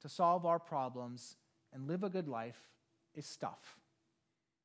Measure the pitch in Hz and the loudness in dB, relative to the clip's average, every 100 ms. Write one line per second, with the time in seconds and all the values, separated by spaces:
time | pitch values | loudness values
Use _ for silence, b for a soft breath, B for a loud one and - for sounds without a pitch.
0 | 147 - 175 180 170 170 - 147 127 123 | -10 4 6 6 6 2 2 0 0 -2
1 | 120 123 - - _ _ _ - 135 180 | -8 -8 -12 -18 _ _ _ -8 -2 0
2 | 196 185 151 113 120 - - _ _ _ | 0 0 0 -2 -4 -8 -20 _ _ _
3 | _ 151 - - - - - - _ _ | _ -12 -10 -6 -6 -6 -18 -20 _ _
4 | _ _ _ _ _ _ | _ _ _ _ _ _